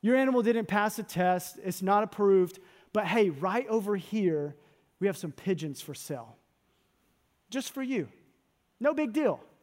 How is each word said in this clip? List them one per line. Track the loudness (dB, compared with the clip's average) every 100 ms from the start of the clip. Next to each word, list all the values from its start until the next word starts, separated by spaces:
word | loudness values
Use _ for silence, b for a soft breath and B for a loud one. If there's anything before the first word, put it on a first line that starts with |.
Your | 4 4
animal | 4 2
didn't | 2 2 2
pass | 0 0 -4
a |
test. | -8 0 2 2 -2 -10
It's | -8 -4
not | 2 2
approved. | 2 2 4 6 4 -2 B B B
But | -2 0
hey, | 2 2
right | 2 -2 -2 0
over | -2 0
here, | -4 -2 0 2 0 -4 -10 b b b _
we | -4
have | -4
some | -8
pigeons | -8 -4 -4 -4 -10
for | -12
sale. | -14 -10 -10 -12 -20 _ _ _ _ _ _ _ _ _ _ _
Just | -8 -8
for | -8
you. | -4 -2 -4 -10 _ _ _ _ _ _
No | 0
big | 0 0
deal. | 0 0 -2 -8 _